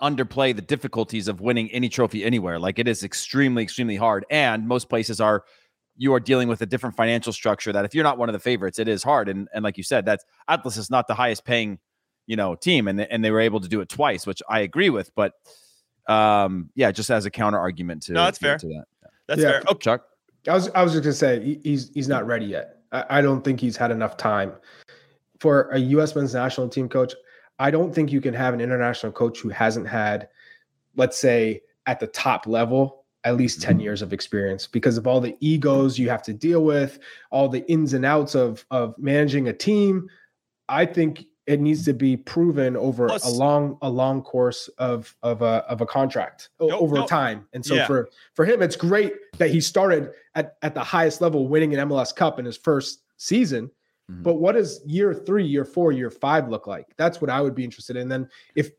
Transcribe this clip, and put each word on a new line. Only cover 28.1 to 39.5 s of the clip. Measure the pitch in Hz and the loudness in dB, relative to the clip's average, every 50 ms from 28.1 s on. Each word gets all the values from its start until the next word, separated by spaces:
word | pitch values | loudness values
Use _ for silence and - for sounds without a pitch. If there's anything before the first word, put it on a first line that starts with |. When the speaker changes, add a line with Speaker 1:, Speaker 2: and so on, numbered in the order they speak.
Speaker 3:
you | 143 135 | 0 0
can | 135 131 117 | -2 -2 -2
have | 120 131 127 120 | -2 -2 -2 0
an | 117 | -2
international | 117 123 127 123 123 120 120 - - 110 | -2 -2 0 0 0 -2 -2 -4 -6 -8
coach | - - 117 117 117 - | -4 -2 -2 -2 -2 -4
who | - 110 | -8 -6
hasn't | 95 - 117 110 110 117 101 - | -2 0 0 0 0 -2 -4 -4
had, | 120 113 107 107 104 101 - - _ _ - - - _ _ _ _ _ _ _ _ | -2 -2 0 0 -2 -4 -6 -10 _ _ -20 -20 -20 _ _ _ _ _ _ _ _
let's | 127 127 123 - - | 0 0 2 2 2
say, | - 131 120 117 113 110 110 - - _ _ _ - | 2 4 4 4 4 2 0 -4 -10 _ _ _ -6
at | 123 123 - | -6 -4 -4
the | 113 110 | -6 -8
top | - - - 135 120 - - 107 | -6 -4 -2 0 0 0 -2 -2
level, | 113 113 117 113 127 131 135 135 - - _ _ _ _ - | 0 0 2 2 2 2 2 0 -2 -8 _ _ _ _ -2
at | 117 123 | 0 2
least | 123 127 120 - - | 2 2 0 -2 -2
ten | - - 117 113 | 0 2 2 2
years | 107 104 104 98 | 2 -2 -4 -6
of | 101 90 98 | -6 -6 -6
experience | 98 - - - 104 98 98 95 95 - - | -8 -6 -4 -4 -2 -2 -2 -4 -6 -6 -6
because | - 120 - 135 113 113 | -4 0 2 2 0 0
of | 107 127 | 2 2
all | 127 127 | 2 2
the | 123 117 - - | 0 -2 -4 -2
egos | 147 156 160 151 135 143 135 139 135 135 120 127 | 0 0 2 2 2 2 2 4 2 2 0 0
you | 123 117 | -2 -2
have | 123 110 - | -2 -4 -6
to | 117 107 | -8 -8
deal | 107 - 165 170 165 156 | -4 0 0 2 4 4
with, | 156 147 143 139 139 - - - - - - - - | 4 4 2 0 -2 -4 -10 -20 -20 -20 -20 -10 -4
all | - 131 139 135 | 0 0 0 0
the | 127 127 - - | 0 -2 -2 0
ins | 165 160 156 135 131 | 2 2 2 2 0
and | 127 131 | 0 2
outs | 139 151 151 143 143 - | 2 2 2 2 0 2
of, | 135 127 120 110 - - - | 2 2 0 -2 -6 -8 -6
of | 131 127 120 110 110 - | -4 -2 -2 -4 -4 -6
managing | 143 135 139 147 151 143 135 143 131 | -2 0 2 2 2 2 2 0 0
a | 120 | -2